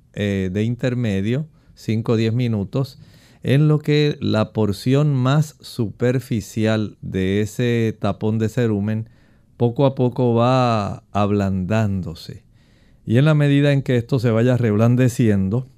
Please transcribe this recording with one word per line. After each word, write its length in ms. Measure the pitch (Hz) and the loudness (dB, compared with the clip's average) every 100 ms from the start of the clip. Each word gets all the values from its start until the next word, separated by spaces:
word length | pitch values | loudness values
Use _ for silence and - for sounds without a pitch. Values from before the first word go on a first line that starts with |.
| _ | _
eh, 380 | - 104 98 95 | -6 -2 -2 -2
de 120 | 98 | -2
intermedio, 800 | 110 120 131 123 117 98 101 127 156 _ _ | -2 -2 -4 -2 -2 -2 -2 -4 -6 _ _
cinco 380 | - - 110 113 | -14 -4 -4 0
o 40 | 113 | 0
diez 180 | 110 | 0
minutos, 640 | 117 123 110 95 131 135 - - - _ _ | 0 -2 -2 -2 -4 -4 -8 -20 -20 _ _
en 260 | - 135 151 | -2 2 4
lo 100 | 151 | 2
que 400 | 151 147 147 143 | 2 2 2 0
la 320 | 101 107 104 | -2 0 0
porción 640 | 110 107 98 127 135 151 | 0 -2 -2 0 2 2
más 420 | 135 127 147 156 - | 2 2 2 0 -4
superficial 1400 | - - 107 - 120 127 - 117 - - 107 110 104 - | -16 -6 -6 -2 -2 -2 -2 -6 -4 -2 0 0 -4 -8
de 400 | 90 95 92 101 | -6 -2 0 0
ese 560 | 107 - 123 117 110 - | -2 -2 -2 0 -2 -2
tapón 400 | 101 95 110 110 | -4 -2 -2 -2
de 120 | 110 | -2
cerumen 580 | 127 117 104 104 110 113 _ _ _ _ - | -2 0 0 -2 -4 -8 _ _ _ _ -2
poco 300 | 120 120 139 | -2 2 0
a 80 | |
poco 400 | 135 123 120 123 | 2 -2 0 0
va 680 | 117 120 131 123 113 98 - _ | 2 2 2 2 0 -4 -8 _
ablandándose. 1300 | 101 101 104 98 95 90 110 107 95 82 80 - - _ _ _ _ _ _ - | -2 0 0 0 -2 -2 0 0 -2 -6 -12 -14 -18 _ _ _ _ _ _ 0
Y 100 | 113 | 2
en 80 | |
la 80 | 151 | 4
medida 400 | 151 147 143 143 | 4 4 4 4
en 80 | 139 | 2
que 160 | 127 123 | 0 -2
esto 220 | 117 135 | 0 0
se 120 | 117 | 2
vaya 280 | 110 123 123 | 2 2 2
reblandeciendo, 1080 | 120 104 117 123 127 - 113 101 95 117 131 | 2 2 4 4 2 2 2 2 0 -2 -6